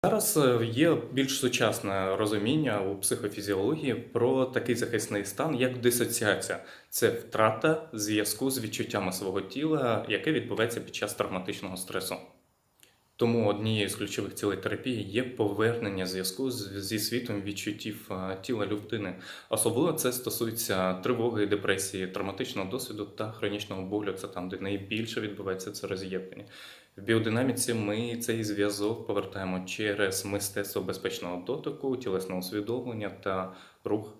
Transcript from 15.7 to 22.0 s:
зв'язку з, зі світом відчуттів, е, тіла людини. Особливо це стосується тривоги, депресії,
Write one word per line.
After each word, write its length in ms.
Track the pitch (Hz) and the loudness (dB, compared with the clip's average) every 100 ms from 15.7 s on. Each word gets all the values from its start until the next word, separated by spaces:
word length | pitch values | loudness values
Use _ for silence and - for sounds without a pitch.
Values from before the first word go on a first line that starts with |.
| 117 107 95 92 | 2 -2 -2 -2
зв'язку 460 | 92 92 - 131 | -2 -4 -2 -4
з, 300 | 113 98 98 | -2 -6 -8
зі 180 | 98 107 | -4 -2
світом 420 | - 120 120 104 | 0 -2 -2 -4
відчуттів, 680 | 98 98 - 104 113 101 - | -4 -4 -6 -6 -8 -10 -8
е, 260 | 92 92 95 | -6 -4 -6
тіла 240 | - 113 98 | -2 -2 0
людини. 500 | 104 101 113 98 87 - - - | -2 -2 -4 -4 -6 -12 -16 -4
Особливо 440 | 113 117 110 170 | 2 2 4 2
це 180 | 156 127 | 2 0
стосується 840 | 120 - - 117 113 - 95 92 | 0 -4 -2 -2 -2 0 2 2
тривоги, 520 | 92 120 120 117 107 101 | 2 0 2 2 2 2
депресії, 640 | 101 - 95 - 95 | 2 2 2 0 -2